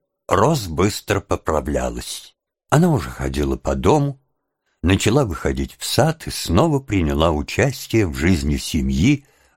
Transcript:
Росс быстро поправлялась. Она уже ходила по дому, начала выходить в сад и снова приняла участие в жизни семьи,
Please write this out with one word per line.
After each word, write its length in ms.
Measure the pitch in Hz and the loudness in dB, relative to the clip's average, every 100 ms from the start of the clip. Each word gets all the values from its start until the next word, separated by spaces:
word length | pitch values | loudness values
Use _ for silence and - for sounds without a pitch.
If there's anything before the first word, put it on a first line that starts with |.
| _ _ - | _ _ -2
Росс 400 | 90 127 156 92 | 2 2 2 -2
быстро 540 | 78 101 - - 98 | 0 0 0 -4 -4
поправлялась. 1120 | - 85 - 78 65 67 64 60 - - - _ _ _ - | -2 -6 -2 -2 -2 -4 -4 -6 -10 -14 -16 _ _ _ 0
Она 180 | 147 180 | 2 4
уже 200 | 127 64 | 2 -2
ходила 480 | - 67 67 69 65 | -8 -6 -2 -2 -2
по 180 | 71 67 | -4 0
дому, 440 | 90 147 143 135 _ _ _ _ _ _ | 2 2 0 -6 _ _ _ _ _ _
начала 440 | 82 98 110 135 113 | 0 2 2 2 0
выходить 500 | 76 76 67 65 - | -2 -4 -4 -6 -8
в 80 | - | -4
сад 400 | - 156 - - | 0 0 0 -8
и 60 | |
снова 480 | - - 85 165 139 | -8 0 2 2 0
приняла 520 | - 98 76 71 82 | 0 0 0 2 2
участие 760 | 76 67 - 135 131 - 113 92 | 0 -2 0 0 -2 -2 0 0
в 80 | 65 | 0
жизни 400 | 85 87 71 71 | 2 2 0 -2
семьи, 680 | - 76 65 67 117 135 _ _ _ | -2 -2 0 2 2 2 _ _ _